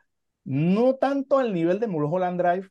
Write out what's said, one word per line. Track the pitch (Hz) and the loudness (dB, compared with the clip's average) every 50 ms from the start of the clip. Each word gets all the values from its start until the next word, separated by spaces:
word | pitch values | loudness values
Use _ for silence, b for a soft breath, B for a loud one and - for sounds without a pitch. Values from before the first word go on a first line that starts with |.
| _ _ _ _ _ _ _ _ _ | _ _ _ _ _ _ _ _ _
No | - 131 139 156 175 190 208 240 262 262 | -4 -2 0 2 2 2 2 2 2 2
tanto | 262 - 277 277 277 269 - 285 269 | 0 0 -2 0 -2 -2 0 0 0
al | 262 233 196 | 2 0 0
nivel | 170 165 170 180 202 | 0 0 0 0 0
de | 240 220 | -2 -4
Mulholland | 180 151 147 147 160 185 185 180 180 175 | -2 -2 -2 -2 0 -2 -2 -2 -2 0
Drive, | 175 175 175 190 190 - | 0 0 0 0 -4 -10